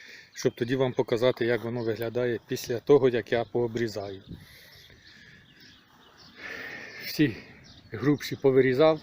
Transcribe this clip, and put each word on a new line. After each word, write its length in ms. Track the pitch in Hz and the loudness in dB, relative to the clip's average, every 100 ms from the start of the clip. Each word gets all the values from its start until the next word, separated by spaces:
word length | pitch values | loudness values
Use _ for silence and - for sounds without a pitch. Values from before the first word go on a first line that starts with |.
| - - - | -20 -20 -18
щоб 200 | - 127 | -4 -4
тоді 220 | - 117 131 | -2 -4 -2
вам 160 | 131 | 0
показати, 540 | 120 123 113 127 - 117 | -2 -2 2 2 2 0
як 180 | 120 | -2
воно 180 | 117 123 | -4 -6
виглядає 580 | 113 110 117 113 123 110 - | -4 -4 -4 -2 -2 -4 -6
після 340 | 127 - 117 | -8 -4 -2
того, 280 | - 143 131 | 4 6 6
як 240 | 117 - | 2 0
я 120 | 120 | -2
пообрізаю. 760 | 113 123 120 113 117 104 98 95 - - - - - - - - - - - - - - - - _ - - - - - - - - - - - | 0 -2 -2 -2 -4 -4 -10 -12 -16 -18 -20 -20 -20 -20 -20 -20 -20 -20 -20 -20 -20 -20 -20 -20 _ -20 -20 -20 -20 -16 -14 -12 -12 -14 -16 -14
Всі 320 | - - 147 95 - - - - - | -6 0 0 0 -14 -20 -20 -20 -16
грубші 440 | 107 127 143 - 139 | -4 0 0 -4 0
повирізав, 640 | 139 131 131 127 156 156 | 4 6 4 6 4 4